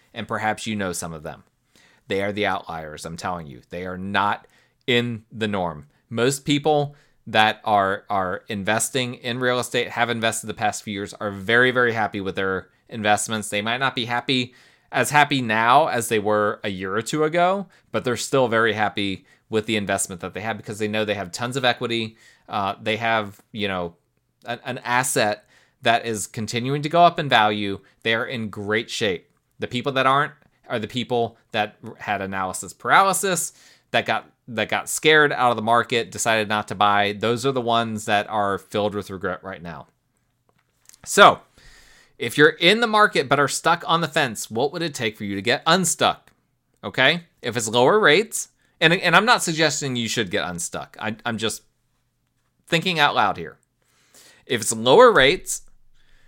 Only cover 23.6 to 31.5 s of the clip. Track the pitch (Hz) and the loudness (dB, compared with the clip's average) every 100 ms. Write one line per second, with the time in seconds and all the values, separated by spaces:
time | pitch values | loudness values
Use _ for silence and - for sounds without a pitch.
23.6 | 101 92 87 - _ _ _ _ 107 120 | -4 -4 -6 -10 _ _ _ _ -12 -10
24.6 | 135 120 117 123 131 135 107 107 _ _ | -8 -8 -2 -2 0 0 0 -2 _ _
25.6 | _ _ 120 117 117 110 - - 107 120 | _ _ 0 0 0 -6 -6 -8 -6 -4
26.6 | 127 147 147 165 175 165 147 120 107 107 | -4 -4 0 4 4 4 2 4 4 2
27.6 | 101 95 _ _ 113 113 123 127 110 107 | -4 -6 _ _ 0 0 -2 -8 -8 -8
28.6 | 101 110 120 - 110 85 _ _ _ - | -2 -2 -2 -4 -2 -4 _ _ _ -12
29.6 | 107 123 143 131 131 139 147 - _ _ | -8 -6 -4 0 0 0 -2 -8 _ _
30.6 | - 123 104 127 113 123 113 - _ | -8 -6 -6 -8 -4 -4 -4 -8 _